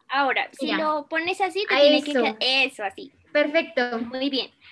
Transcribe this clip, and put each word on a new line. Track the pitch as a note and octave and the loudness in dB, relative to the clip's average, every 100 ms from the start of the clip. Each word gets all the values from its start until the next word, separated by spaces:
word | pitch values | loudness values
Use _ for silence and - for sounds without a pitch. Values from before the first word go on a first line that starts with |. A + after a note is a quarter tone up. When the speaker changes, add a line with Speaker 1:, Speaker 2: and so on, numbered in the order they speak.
| - | -4
Speaker 1:
Ahora, | C4+ C#4 G#3 - | 0 0 0 -4
si | - C4+ | -6 -4
Speaker 2:
Mira. | - | -2
Speaker 1:
lo | D#4 D4+ D4 | 0 -2 -4
pones | D#4+ E4+ F#4 | -4 -4 -2
así, | F#4+ F#4 G#4 | -2 -2 0
te | |
Speaker 2:
A | C4+ | 6
Speaker 1:
tiene | C#4+ D4+ | 6 6
que | D4 | 2
Speaker 2:
eso. | C#4+ | 0
Speaker 1:
quedar, | A#3 A3 | 0 0
eso, | B3 C4 C4 - | 0 2 0 -2
así. | G3+ - F#3 _ _ | -8 -8 -18 _ _
Speaker 2:
Perfecto. | D4 D4 D#4+ D#4+ - B3 A#3 | 0 2 2 0 -2 -2 -2
Speaker 1:
Muy | A#3 C4 C#4 | -6 -4 -2
bien. | C4 G#3 _ - | -2 -6 _ -20